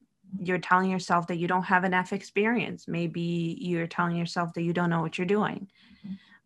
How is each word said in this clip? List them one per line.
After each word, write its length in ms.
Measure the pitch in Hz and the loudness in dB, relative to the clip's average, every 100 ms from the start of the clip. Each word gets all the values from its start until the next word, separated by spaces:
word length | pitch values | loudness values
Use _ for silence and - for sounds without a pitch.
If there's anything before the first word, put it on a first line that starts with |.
| _ _ - 185 | _ _ -12 -6
you're 160 | 170 180 | -2 -2
telling 340 | - 185 190 | 4 4 4
yourself 360 | 185 180 175 170 | 0 2 0 0
that 100 | 170 | -2
you 100 | 175 | 0
don't 180 | 185 | 2
have 200 | 180 185 | 4 4
enough 300 | 185 185 185 | 4 2 0
experience. 760 | 196 - 196 220 240 - 175 - | -4 -2 0 2 2 -2 -6 -6
Maybe 680 | 170 170 165 170 170 165 165 | -2 -2 -2 -2 0 -2 -4
you're 260 | 175 170 170 | -2 -2 -2
telling 300 | - 175 170 | -2 0 0
yourself 380 | 170 180 170 | -2 -2 -4
that 80 | 175 | -2
you 100 | 170 | -2
don't 160 | 175 175 | 0 2
know 140 | 165 | 0
what 160 | 160 - | -2 -2
you're 80 | 180 | 0
doing. 420 | 208 190 - 196 _ - - 196 190 _ - | 2 0 -4 -12 _ -20 -16 -12 -12 _ -14